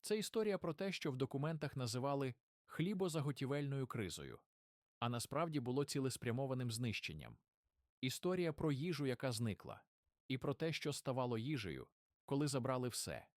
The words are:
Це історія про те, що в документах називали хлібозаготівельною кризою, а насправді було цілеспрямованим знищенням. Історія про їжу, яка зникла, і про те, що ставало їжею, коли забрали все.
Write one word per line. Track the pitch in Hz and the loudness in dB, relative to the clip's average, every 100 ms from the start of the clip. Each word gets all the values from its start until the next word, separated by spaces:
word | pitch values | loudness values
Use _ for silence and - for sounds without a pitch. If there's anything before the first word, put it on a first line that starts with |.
Це | - 214 | 0 -2
історія | 196 226 214 185 | 0 2 2 2
про | 170 | 0
те, | 151 190 | -2 -2
що | 175 - | 0 -2
в | 127 | 0
документах | 135 139 147 160 151 139 | 0 2 0 0 -2 -2
називали | 123 120 135 139 135 120 _ _ _ | -2 0 2 2 0 -2 _ _ _
хлібозаготівельною | - 170 208 185 156 139 139 131 143 143 139 131 | -2 0 2 2 2 0 0 0 0 0 -2 -2
кризою, | 120 95 80 69 55 _ _ _ _ _ _ | -2 -2 -4 -8 -10 _ _ _ _ _ _
а | 120 | 0
насправді | 120 - 139 170 151 | 0 -2 0 2 0
було | 123 127 139 | 2 2 2
цілеспрямованим | 143 131 - 120 117 135 131 123 | 2 0 0 -2 0 0 0 0
знищенням. | 113 123 98 - 78 60 58 _ _ _ _ _ _ | 0 0 0 -4 -8 -10 -14 _ _ _ _ _ _
Історія | 127 - 180 185 170 | -4 0 0 2 2
про | - 160 | 2 2
їжу, | 135 170 143 139 | 2 2 2 2
яка | 120 135 | 2 0
зникла, | 113 117 98 65 52 _ _ _ _ _ | 2 0 0 -6 -12 _ _ _ _ _
і | 131 | -2
про | 143 | 0
те, | 135 160 | 0 0
що | 156 156 | 0 -2
ставало | 139 - 127 123 113 | -2 0 0 2 0
їжею, | 120 147 95 67 - _ _ _ - | 0 -2 -2 -6 -8 _ _ _ 0
коли | 139 147 | 2 4
забрали | 135 120 127 123 | 2 2 2 0
все. | - - 64 - | -2 -4 -6 -8